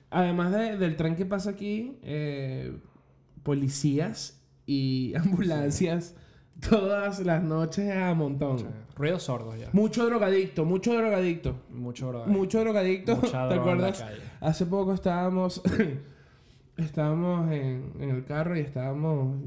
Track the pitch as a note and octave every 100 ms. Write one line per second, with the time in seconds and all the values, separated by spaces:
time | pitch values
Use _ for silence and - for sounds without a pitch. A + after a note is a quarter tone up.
0 | _ F3 F3+ F3 F3 G#3 A3+ G#3 F3 D#3
1 | D#3+ E3 F#3+ G3 G3+ G3 G3+ G#3+ B3 C#4
2 | - D3+ D3+ C#3 C3+ C3 B2+ B2+ - -
3 | _ _ _ - - C#3+ C3+ - D3 C#3
4 | F#3 A3 - - _ _ - C#3 C3+ C3
5 | B2+ - F3 F3+ F#3 D3+ C#3+ D3 F3 E3+
6 | E3+ - - - - - - A3 F#3+ G3+
7 | G3+ G3 F3 D#3+ D#3+ D#3+ D#3+ G3+ G3+ F#3+
8 | F#3 E3 C#3+ C#3 C#3+ B2+ G#2+ G#2+ - -
9 | D3 F3 - A#2+ A2+ A2+ A#2 G3 G#3+ A3+
10 | A#3 A#3 G3 F#3+ F#3+ E3 D#3+ F#3+ A3+ A#3
11 | A3+ G3 F3+ E3+ C3 B2+ - A#2+ B2 A#2+
12 | C3 A#2+ F#3 G3 F#3+ A3 A3 G#3 F#3 F#3+
13 | F#3+ A#3 B3 C3 B2+ B2+ - - - -
14 | A2 G#2+ - - D#3+ D#3+ F3 G3 F#3+ F#3
15 | F#3+ F3 F#3 F#3 F#3 F3+ F#3+ G3 F3+ C3+
16 | - - - - - - _ - D#3 D3+
17 | D3+ D#3+ F3 F3 E3 D3 C3 B2+ C3+ C3+
18 | C#3 C3 C3 D3 E3 E3+ C#3+ C3+ C3 C#3
19 | D#3+ D3 C3 C3+